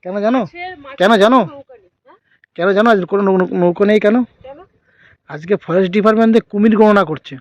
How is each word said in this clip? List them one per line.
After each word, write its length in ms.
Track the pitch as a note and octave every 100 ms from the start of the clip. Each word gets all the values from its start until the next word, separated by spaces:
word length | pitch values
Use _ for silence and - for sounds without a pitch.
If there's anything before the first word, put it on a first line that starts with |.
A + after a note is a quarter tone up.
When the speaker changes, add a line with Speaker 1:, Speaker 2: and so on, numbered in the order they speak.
Speaker 1:
কেন 120 | F3+ G3+ G#3
জানো? 140 | C4
Speaker 2:
মাছের, 380 | F#3+ F4 F4+ F4+
মাছের 200 | C#4 -
Speaker 1:
কেন 140 | F#3 A3+
জানো? 160 | G3+ B3+ F#3+
Speaker 2:
নৌকা 300 | C#4 - A#4
নেই, 120 | _ _ _
হ্যাঁ? 140 | F4 _ _ _ -
Speaker 1:
কেন 120 | F3 G3
জানো 100 | A#3
আজ 60 | G#3+ F3
কোনো 100 | G3+ G3
নৌ-, 120 | F#3+
নৌ-, 120 | F3+ F#3
নৌকো 220 | F3 F3 G3+
নেই 140 | G#3+ G#3
কেন? 120 | A#3
Speaker 2:
কেন? 360 | A#3+ _ C4 C#4+ F#4+ _ _ _ _ _ _
Speaker 1:
আজকে 260 | D3 E3 G3
ফরেস্ট 280 | - E3+ F#3+
ডিপার্টমেন্ট 400 | G3 G#3 A3 A3+ A3+
থেকে 140 | -
কুমির 240 | G#3 A3 G#3+
গণনা 240 | G#3+ G3+ F3
করছে 220 | D3+ - C3+